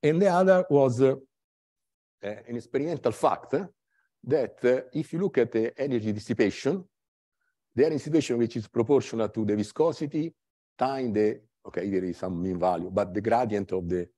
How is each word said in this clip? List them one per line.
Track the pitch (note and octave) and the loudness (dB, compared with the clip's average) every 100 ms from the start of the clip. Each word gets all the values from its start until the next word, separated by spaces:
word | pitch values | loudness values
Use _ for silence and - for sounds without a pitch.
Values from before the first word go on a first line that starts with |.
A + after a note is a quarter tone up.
And | D3+ D#3+ | 2 4
the | G3 | 4
other | F3 F#3+ F#3 F3+ | 4 6 4 6
was, | C#3+ C3+ A#2 | 4 4 4
uh, | C3 C#3 - _ _ _ _ _ _ _ _ _ | 2 2 -6 _ _ _ _ _ _ _ _ _
uh, | G2+ | -12
an | G#2 A2+ A#2+ | -12 -10 -12
experimental | - C3+ D3+ D#3+ B2 | -6 -4 -4 -2 -2
fact, | G#2+ D3+ F#2+ - | 0 0 -2 -4
uh, | C#3+ G3 _ _ _ _ _ - | -4 -4 _ _ _ _ _ -2
that, | D3 A#2 - B2 | -2 -2 0 2
uh, | B2+ C3 | 2 0
if | D3+ D#3 | -8 -6
you | E3 | -4
look | F#3+ - | -2 0
at | A#2 | 0
the | A2+ A2+ - | 0 -2 -2
energy | C#3 B2 G#2+ | -4 -2 -2
dissipation, | G#2 - A2+ G#2+ - C3+ F#3+ F3+ _ _ _ _ _ _ _ _ | -6 -6 0 0 0 -4 -4 -8 _ _ _ _ _ _ _ _
the | - D3 | 0 0
energy | D#3 | 0
dissipation | D3+ D#3 - A#2+ | 0 0 0 0
which | A#2 A#2+ | 0 -2
is | G#2+ | -6
proportional | - A2+ C#3+ - A2+ G#2+ | -2 2 2 2 -4 -4
to | - G#2 | -2 -2
the | G#2 | 0
viscosity | G#2 - D#3+ D3 D3+ D#3 D#3+ _ _ _ _ _ | -2 0 -2 0 -6 -4 -6 _ _ _ _ _
times | C3 C3+ B2+ | -4 -2 -2
the, | G#2 G#2+ - _ _ - | 2 0 0 _ _ -10
okay, | - F#2+ | -6 -2
there | F#2+ | -2
is | F#2 E2+ | -4 -6
some | F#2 F2 | -6 -4
mean | F#2 F2+ | -4 0
value, | F2+ F2 F2 | 0 0 -2
but | G2 G2 | -2 -2
the | F#2 | -2
gradient | G#2 A#2 B2 G#2 G2 | 0 0 0 -2 -4
of | F#2+ F2 | -6 -4
the | F2+ F2 | -4 -4